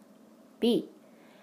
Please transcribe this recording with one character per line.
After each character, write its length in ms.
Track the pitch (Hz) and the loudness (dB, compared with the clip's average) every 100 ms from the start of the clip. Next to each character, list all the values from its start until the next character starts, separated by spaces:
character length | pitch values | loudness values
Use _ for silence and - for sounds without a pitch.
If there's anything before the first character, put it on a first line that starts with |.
| - - - - - - | -20 -20 -20 -20 -20 -4
B、 300 | 226 220 - - - - - - | 0 0 -2 -16 -20 -20 -20 -20